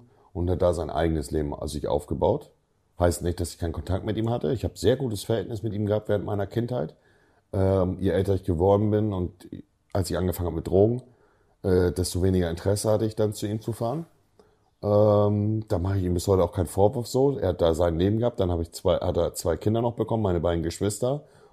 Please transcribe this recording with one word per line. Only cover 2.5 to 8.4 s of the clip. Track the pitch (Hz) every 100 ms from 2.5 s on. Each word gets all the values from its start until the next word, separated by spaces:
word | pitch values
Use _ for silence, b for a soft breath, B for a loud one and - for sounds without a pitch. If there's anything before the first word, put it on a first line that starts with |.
| _ _ _ _ -
Heißt | 87 82
nicht, | 82 85
dass | 87
ich | -
keinen | 85
Kontakt | - 76 92 -
mit | 107
ihm | 113
hatte. | 120 156
Ich | 123
hab | 87 -
sehr | 98 127
gutes | 135 104
Verhältnis | - 113 90 113
mit | 110
ihm | 104 104
gehabt | 104 -
während | 104 95
meiner | 101 98
Kindheit. | 117 117 123 160 - _ _ _ _ _
Ähm, | 101 95 95 90 92
je | 95
älter | 85 95
ich | 95